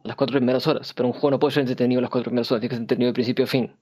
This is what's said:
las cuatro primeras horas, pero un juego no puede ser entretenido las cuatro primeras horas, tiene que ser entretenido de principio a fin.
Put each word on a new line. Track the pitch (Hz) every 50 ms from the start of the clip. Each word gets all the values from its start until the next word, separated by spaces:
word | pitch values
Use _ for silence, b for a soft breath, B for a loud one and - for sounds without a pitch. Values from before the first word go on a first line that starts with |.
| _
las | - 131
cuatro | - 139 123 117
primeras | 139 123 120 127 131 -
horas, | 156 147 - - - -
pero | - 123 123
un | 120
juego | - - 147 139
no | 131
puede | 147 147 135
ser | 151 139
entretenido | 123 127 - 123 123 127 123
las | 120 -
cuatro | - 131 117 117
primeras | 117 123 117 -
horas, | 131 113
tiene | 107 120
que | 123
ser | 117 117
entretenido | 110 131 120 123 123
de | 117
principio | 127 120 110 123 - 131
a | 123
fin. | - 139 117 110 - _